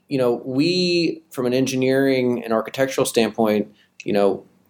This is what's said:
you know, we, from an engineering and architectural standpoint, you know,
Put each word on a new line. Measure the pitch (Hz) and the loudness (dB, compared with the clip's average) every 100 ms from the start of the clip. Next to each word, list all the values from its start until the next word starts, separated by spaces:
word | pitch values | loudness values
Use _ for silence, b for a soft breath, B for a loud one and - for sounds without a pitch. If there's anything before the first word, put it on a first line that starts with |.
| _ | _
you | 135 | 0
know, | 123 120 | 0 0
we, | 135 131 165 180 180 175 165 - - | -2 0 0 0 0 0 -2 -4 -10
from | - 123 | -4 -2
an | |
engineering | 127 131 131 131 135 135 131 123 120 | 0 0 0 0 2 2 2 0 -2
and | 113 | -2
architectural | 113 - - 135 - 131 | -4 -2 -4 -2 0 0
standpoint, | 120 110 - 110 104 104 b b b | 0 0 0 2 2 -2 b b b
you | - | -2
know, | 101 101 - - _ _ | 2 2 0 -8 _ _